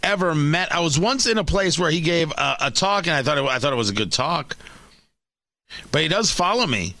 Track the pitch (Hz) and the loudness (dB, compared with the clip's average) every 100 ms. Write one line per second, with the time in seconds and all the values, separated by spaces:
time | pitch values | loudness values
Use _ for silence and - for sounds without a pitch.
0 | 180 196 180 156 147 165 185 170 170 143 | 0 0 0 2 0 0 -2 -2 0 0
1 | 202 262 247 220 175 190 196 156 175 165 | 0 0 0 0 0 0 0 0 0 0
2 | 160 170 160 - 143 135 139 - 190 202 | 0 0 0 -2 -2 0 -2 0 0 0
3 | 175 151 131 147 135 127 139 127 107 101 | 0 0 2 0 0 0 0 0 0 0
4 | 104 - 135 170 147 - - - - - | -2 0 0 -2 -4 -12 -14 -20 -20 -20
5 | _ _ _ _ _ _ _ - - 139 | _ _ _ _ _ _ _ -18 -4 0
6 | 160 185 214 - 175 233 220 113 87 92 | 2 2 0 2 2 2 2 0 -2 -8